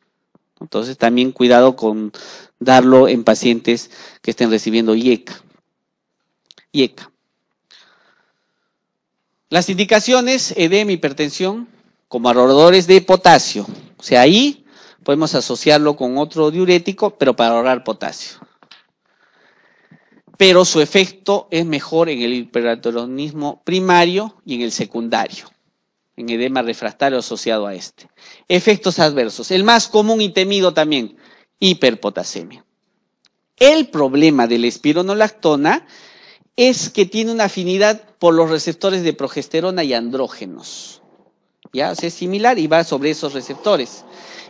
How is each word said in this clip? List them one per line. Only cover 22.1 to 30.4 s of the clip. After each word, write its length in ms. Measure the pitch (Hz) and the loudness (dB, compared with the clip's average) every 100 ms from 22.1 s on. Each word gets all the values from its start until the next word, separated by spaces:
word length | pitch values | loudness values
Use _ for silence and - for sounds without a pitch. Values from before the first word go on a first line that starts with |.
| 135 | -2
el 120 | 120 | -4
hiperaldosteronismo 1300 | 123 113 120 117 117 120 117 120 131 151 151 147 - | -6 -6 -4 -4 -4 -6 -6 -8 -10 -10 -8 -10 -10
primario 800 | - 180 185 175 170 185 220 - - | -6 -2 2 2 2 -2 -8 -12 -10
y 100 | 123 | -8
en 60 | |
el 100 | 120 | -6
secundario, 800 | - 110 113 117 113 107 - - _ _ _ _ _ _ - | -8 -8 -8 -4 -4 -4 -10 -20 _ _ _ _ _ _ -14
en 140 | 117 | -8
edema 320 | 117 127 131 | -4 -4 -4
refractario 580 | 117 - 110 - 139 127 | -6 -8 -10 -4 -4 -4
asociado 480 | - 113 117 110 101 | -6 -8 -6 -4 -6
a 80 | 92 | -12
este. 340 | - _ _ _ - - - | -18 _ _ _ -20 -16 -4
Efectos 520 | 180 220 208 190 175 | 0 2 0 0 0
adversos. 520 | 156 143 113 - 113 | 0 0 -4 -6 -4
El 140 | 185 208 | 0 2
más 240 | 233 - | 2 2
común 320 | 214 214 226 | 0 0 0
y 80 | 208 | -2
temido 440 | 190 | -2